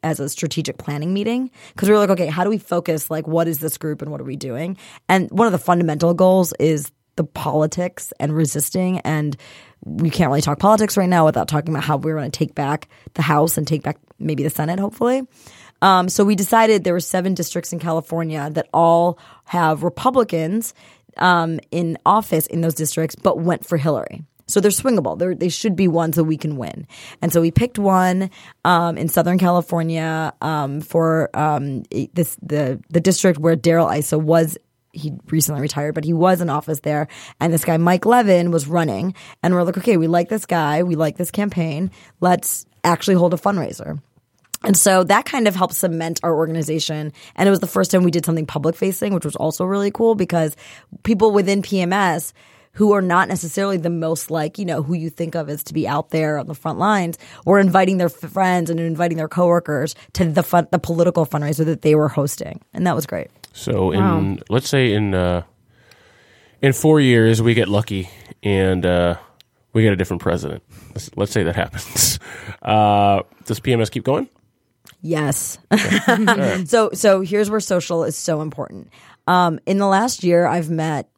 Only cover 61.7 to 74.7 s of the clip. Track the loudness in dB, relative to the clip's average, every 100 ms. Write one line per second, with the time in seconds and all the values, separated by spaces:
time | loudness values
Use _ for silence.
61.7 | 0 4 4 2 0 -2 -4 -10 -12 _
62.7 | -4 -2 -2 -4 -8 -10 _ -20 -12 -4
63.7 | 0 0 2 2 2 -2 -4 -4 -4 0
64.7 | 0 2 2 0 0 0 -2 -6 _ _
65.7 | _ _ _ _ _ _ _ _ _ 0
66.7 | 2 4 6 6 6 6 4 4 2 2
67.7 | 0 0 -6 -8 -14 -20 -8 -2 2 2
68.7 | 2 2 2 0 -2 -10 _ _ _ _
69.7 | 2 4 2 -2 -2 -2 -2 -4 -10 _
70.7 | -20 -16 -14 -12 -6 -2 0 -2 -2 -4
71.7 | -6 -8 -2 -2 -2 -10 -18 -16 -12 0
72.7 | 4 4 4 4 2 -2 _ -8 -6 -2
73.7 | 0 0 -4 -2 -2 -2 _ _ _ _